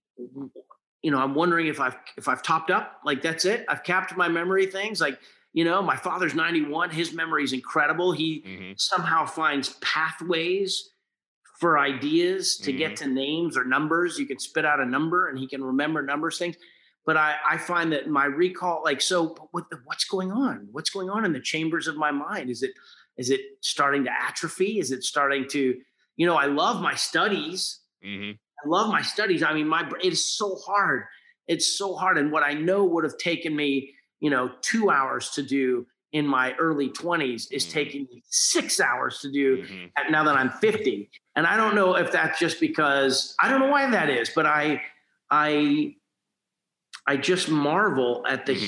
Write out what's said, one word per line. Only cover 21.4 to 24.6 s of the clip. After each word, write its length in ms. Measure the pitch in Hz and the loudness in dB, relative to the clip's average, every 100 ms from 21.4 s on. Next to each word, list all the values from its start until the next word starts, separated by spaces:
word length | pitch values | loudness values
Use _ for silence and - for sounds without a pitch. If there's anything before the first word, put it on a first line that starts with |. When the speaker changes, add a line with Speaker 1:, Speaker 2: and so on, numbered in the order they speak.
Speaker 1:
chambers 460 | - 156 160 160 156 | -4 -4 -2 -2 -4
of 80 | 151 | -2
my 140 | 151 | 0
mind? 380 | 143 156 202 127 | 0 -4 -6 -8
Is 140 | 120 | -6
it, 80 | 127 - - - _ - | -6 -8 -20 -20 _ -8
is 120 | 127 | -2
it 100 | 135 - - | -2 -2 -10
starting 420 | - - 143 143 | -6 0 2 2
to 80 | 123 | 0
atrophy? 640 | 113 - - 160 - | -2 -6 -6 -6 -2